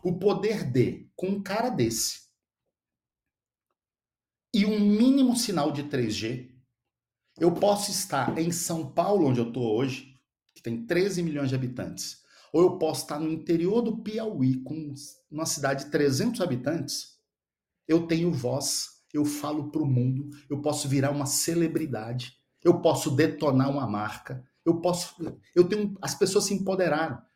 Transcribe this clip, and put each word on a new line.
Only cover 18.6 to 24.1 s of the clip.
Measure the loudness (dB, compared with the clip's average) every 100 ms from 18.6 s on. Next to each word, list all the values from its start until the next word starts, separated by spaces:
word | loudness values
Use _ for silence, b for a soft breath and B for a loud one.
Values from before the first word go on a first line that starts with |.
| -2 -4 -6 -14 _
eu | -2
falo | -2 -2 -4 -4 -4
pro | -2 2
mundo, | 2 2 -2 -6 B B
eu | -4
posso | -2 -2 0
virar | 2 2
uma | 0 -2
celebridade, | -2 0 2 2 0 -4 -6 -6 -8 -8 _ _ _
eu | 4 6
posso | 4 2 0
detonar | 2 2 2 2 4 2
uma | 0 -2
marca, | -4 -6